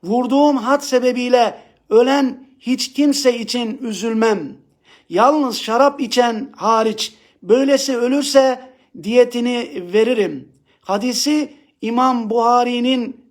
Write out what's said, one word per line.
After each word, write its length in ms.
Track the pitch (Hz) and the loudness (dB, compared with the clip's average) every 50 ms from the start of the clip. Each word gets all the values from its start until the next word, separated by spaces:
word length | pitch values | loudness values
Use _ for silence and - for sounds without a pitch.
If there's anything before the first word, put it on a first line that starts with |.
| - | -4
"Vurduğum 540 | 175 214 247 254 226 262 277 294 294 285 | -2 -2 -2 0 2 2 4 4 4 2
had 240 | 254 214 233 277 285 | 0 0 0 0 0
sebebiyle 760 | 285 - 262 247 247 254 247 247 247 247 247 247 233 202 - - - _ _ _ _ _ | 0 0 -2 0 2 0 0 0 0 2 4 4 2 2 -2 -8 -20 _ _ _ _ _
ölen 580 | 214 226 247 262 269 285 269 254 - - - _ _ _ | 2 4 4 4 2 0 0 -2 -4 -8 -18 _ _ _
hiç 340 | - 233 254 - - - - | -4 -4 -4 -4 -4 -8 -2
kimse 440 | - 294 294 269 277 - 262 240 233 | 0 0 0 0 2 0 0 0 0
için 380 | 226 - - 247 240 220 214 - | -6 -6 -4 -4 -4 -6 -8 -8
üzülmem. 760 | 262 233 208 180 202 233 226 220 226 226 214 185 156 139 - - _ _ _ _ _ _ _ _ _ _ | -8 -8 -8 -6 -6 -4 0 0 2 2 0 -2 -4 -10 -14 -18 _ _ _ _ _ _ _ _ _ _
Yalnız 480 | 165 185 226 262 302 302 285 254 214 | 0 2 2 4 4 2 0 -2 -4
şarap 440 | - - - 220 240 277 285 285 285 | -6 -6 -4 0 2 2 2 2 -2
içen 520 | 294 220 - 247 240 240 226 214 269 - - | -8 -2 0 0 0 0 0 -4 -8 -12 -14
hariç. 600 | - 180 208 226 220 226 220 214 - - - - _ _ _ _ _ - | -6 -2 0 2 2 2 0 -2 -4 -8 -10 -12 _ _ _ _ _ 0
Böylesi 540 | 180 214 254 277 269 277 269 269 - 262 | 2 2 2 4 2 2 0 0 -2 -2
ölürse 720 | 233 233 247 269 285 277 - - 269 262 262 254 247 - - - _ _ _ _ - 151 | -2 0 0 0 0 -2 2 4 4 4 4 0 -2 -8 -20 -20 _ _ _ _ -12 -8
diyetini 800 | 202 233 247 240 240 240 240 240 247 247 240 233 - - - 175 175 180 | 0 4 4 4 4 2 -4 -2 -2 -2 -4 -6 -8 -10 -12 -12 -2 0
veririm." 580 | 214 226 233 254 226 202 175 151 135 127 _ _ _ _ _ _ _ | 2 2 2 2 0 -2 -2 -4 -10 -14 _ _ _ _ _ _ _
Hadisi 720 | _ - 196 208 208 254 240 - - 294 302 302 285 - - _ _ _ _ _ | _ -4 -4 -2 -2 -4 -4 -2 -2 0 0 0 -2 -4 -10 _ _ _ _ _
İmam 480 | - 220 233 240 254 262 254 240 226 208 | -8 -4 0 0 2 2 0 -2 -4 -2
Buhari'nin 960 | 220 240 226 233 240 247 247 247 247 240 240 254 262 254 233 240 - - _ _ | -2 2 2 4 4 4 2 0 -2 -2 0 0 0 -2 -2 -6 -10 -16 _ _